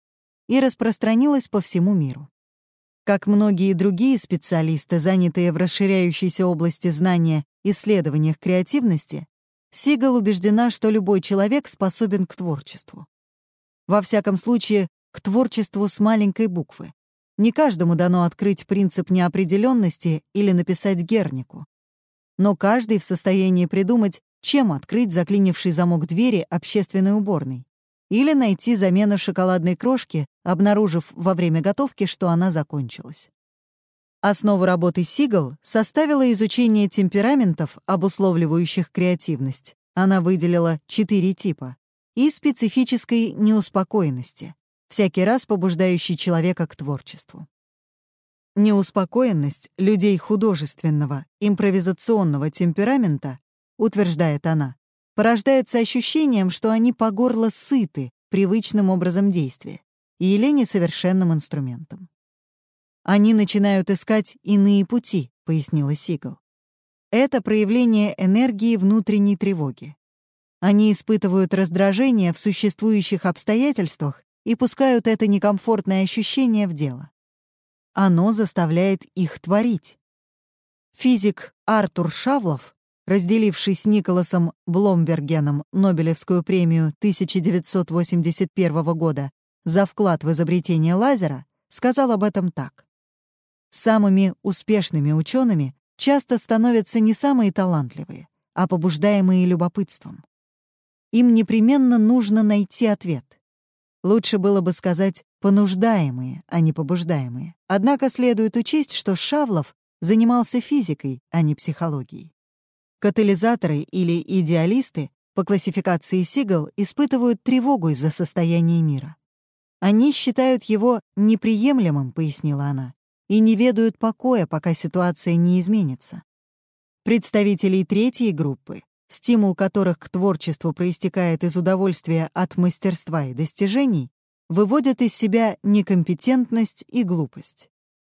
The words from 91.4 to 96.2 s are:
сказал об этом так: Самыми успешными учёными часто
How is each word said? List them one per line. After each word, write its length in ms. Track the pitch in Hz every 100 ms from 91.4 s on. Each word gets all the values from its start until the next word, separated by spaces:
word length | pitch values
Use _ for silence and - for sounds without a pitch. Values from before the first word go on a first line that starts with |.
| - _ _
сказал 440 | - 247 254 262
об 100 | 214
этом 300 | 208 196 180
так: 340 | 160 123 - _ _ _ _ _ _ _ _ _
Самыми 640 | - 226 220 202 190 190 -
успешными 680 | 202 185 - 214 - 160 143
учёными 640 | 156 151 254 247 170 135 - _ -
часто 420 | 269 285